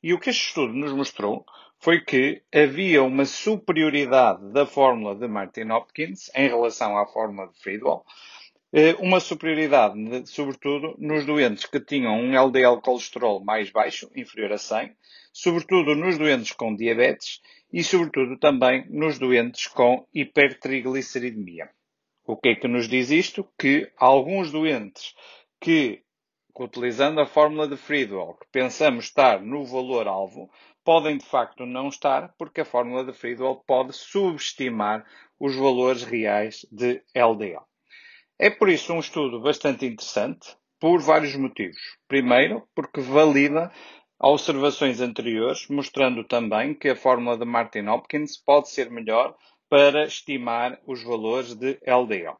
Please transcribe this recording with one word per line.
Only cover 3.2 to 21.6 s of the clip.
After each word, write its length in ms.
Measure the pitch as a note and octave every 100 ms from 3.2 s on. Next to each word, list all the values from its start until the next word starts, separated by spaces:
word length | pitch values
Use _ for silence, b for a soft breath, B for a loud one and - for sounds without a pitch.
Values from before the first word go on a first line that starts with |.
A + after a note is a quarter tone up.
superioridade 1300 | C#3 - G#3+ A3 - D#3+ D#3 C#3+ C3+ C3 A#2+ F#2 G2
da 140 | B2 C#3
fórmula 480 | - C3+ A#2 G#2
de 120 | G2+ A#2
Martin 440 | G#2+ F#2+ - A2+
Hopkins 580 | A2 - - D#3 G2 -
em 140 | C3 C3+
relação 500 | A#2+ A#2 G#2+ A2+ G#2
à 80 | G#2
fórmula 420 | A2+ A2 G2+ F#2+
de 100 | _
Friedwald, 440 | - G#2 - - _ B B B B _ _
eh, 220 | D3+ D#3 F3
uma 220 | F#3 F#3
superioridade, 760 | - D#3+ D#3+ D#3 D#3 C#3 G#2+ G2+
ne-, 300 | A2 B2 B2+
sobretudo, 680 | - C#3+ C3 C#3+ C#3+ D#3 -
nos 260 | D3+ D3+
doentes 400 | C#3+ D3 B2 G2+
que 160 | - C#3+
tinham 400 | - C#3+ A#2+ A2
um 140 | B2 C3
L 140 | C3+
D 100 | B2+
L 180 | B2+ A#2+
colesterol 600 | - B2 - B2 A#2+ G2+
mais 280 | G2+ A2 G2+
baixo, 400 | A2 B2 - -
inferior 380 | C3+ A#2+ - G#2
a 60 | G#2
cem, 360 | - A2 F3+ _ b b b
sobretudo 600 | - F3+ E3+ D#3 F#3+ D3
nos 240 | D3+ F3+ D#3+
doentes 340 | D3+ C3 A2
com 220 | - A#2
diabetes 680 | G#2+ A2+ A2+ B2 - - - b b b
e, 100 | E3+
sobretudo, 540 | E3 F#3 D#3+ C#3 B2+ C3
também 460 | D3+ C3+ B2+ C3 -
nos 280 | D3 D#3 C3+
doentes 500 | B2+ B2 A#2 A#2 -
com 380 | - B2 B2+ -
hipertrigliceridemia. 1600 | D3+ C3+ - C#3 - C3+ C3+ B2 C3+ B2+ C3 B2 A2 F#2 E2